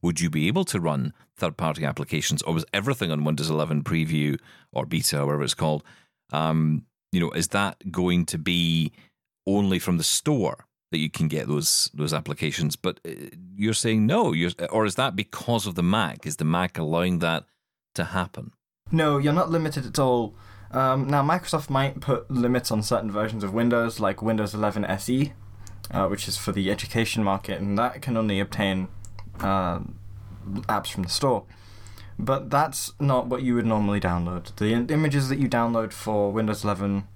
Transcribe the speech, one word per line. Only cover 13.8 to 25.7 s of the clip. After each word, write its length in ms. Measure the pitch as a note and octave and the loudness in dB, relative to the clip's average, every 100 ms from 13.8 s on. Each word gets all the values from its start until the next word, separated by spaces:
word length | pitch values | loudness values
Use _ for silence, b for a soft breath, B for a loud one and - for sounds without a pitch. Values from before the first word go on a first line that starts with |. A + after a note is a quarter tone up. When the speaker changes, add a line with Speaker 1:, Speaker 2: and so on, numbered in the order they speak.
| A#2 A2 G#2+ | 2 4 4
Speaker 1:
no, 260 | G3 G3+ | 4 2
you're, 200 | E2 F2 F2 E2+ | 2 0 0 -2
or 140 | G#2+ | 2
is 100 | A2 F#2 | 2 2
that 200 | C3 F#2+ | 0 0
because 500 | G#2 - - A#2 G2+ | -6 -6 0 0 0
of 80 | |
the 80 | F2 | 0
Mac? 440 | F2 G#2 F#2 A1+ D#2 | 2 4 2 -2 -8
Is 100 | D2+ | -2
the 80 | |
Mac 340 | D#2 E2+ F2+ - | 0 2 0 -2
allowing 400 | D#2 E2 F2+ F2 | 0 2 2 2
that 240 | E2 E2 - _ _ _ _ | 0 0 -4 _ _ _ _
to 100 | - | -6
happen? 480 | E2+ F#2 F2+ - - _ _ _ - | -4 -2 -4 -8 -16 _ _ _ -2
Speaker 2:
No, 260 | D#3+ D#3 C#3+ | 2 4 4
you're 140 | C#3+ | 2
not 180 | D3+ E3 | 2 2
limited 340 | E3 D#3 C#3+ B2 | 0 0 -4 -4
at 120 | - | 0
all. 360 | C3+ B2 A2 - B B B | 2 2 0 -6 B B B
Um, 340 | B2+ C3 C3+ C#3 | 0 2 2 2
now, 160 | C#3+ | 2
Microsoft 480 | C#3 F3 F3 D#3+ C#3+ | 2 0 0 -2 0
might 300 | C3+ C#3 C3+ | 0 0 -2
put 280 | - B2+ - | 0 0 0
limits 440 | C3 A#2+ B2+ - | 0 2 2 0
on 100 | A2 | -2
certain 280 | G#2+ A#2 A2 | 2 0 0
versions 340 | G2+ A2 A2 | -2 -2 -2
of 100 | G2+ | -2
Windows, 460 | G#2 A#2+ A#2+ A#2 A2 | 2 4 4 2 0
like 200 | G#2 G2 | -2 0
Windows 320 | G#2+ A2 G#2 | 0 0 0
eleven 320 | G#2 G#2+ G#2 | 0 0 0
S 240 | G2+ G2 - | -2 -2 0
E, 240 | B2+ D3 - - - B | 0 0 -2 -18 -16 B